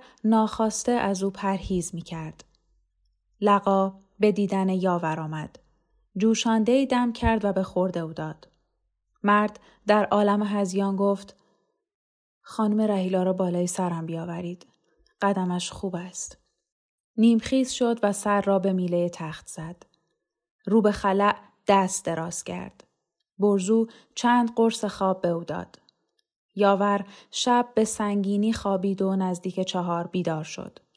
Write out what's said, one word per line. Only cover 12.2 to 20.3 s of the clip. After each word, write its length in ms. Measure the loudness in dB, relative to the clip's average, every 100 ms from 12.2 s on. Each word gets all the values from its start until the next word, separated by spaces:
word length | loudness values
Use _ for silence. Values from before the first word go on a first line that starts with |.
| _ _
«خانم 380 | -12 -2 0 2
رهیلا 420 | 0 0 0 0
را 100 | 0
بالای 340 | 0 0 0 -2
سرم 400 | -2 -4 -4 -6
بیاورید. 600 | -8 -8 -8 -10 -12 -16 _ _ _ _ -4
قدمش 480 | 0 0 0 -2 -6
خوب 260 | -8 -8 -8
است.» 420 | -10 -12 -14 -16 _ _ _ _ _ _ _ 2
نیمخیز 540 | 4 4 2 0 0
شد 280 | 0 -2 0
و 100 | -2
سر 280 | 0 0 0
را 180 | 2 2
به 140 | 2
میله 360 | 0 0 0 -2
تخت 400 | -4 -12 -12 -16
زد. 380 | -14 -14 -14 -20 _ _ _ _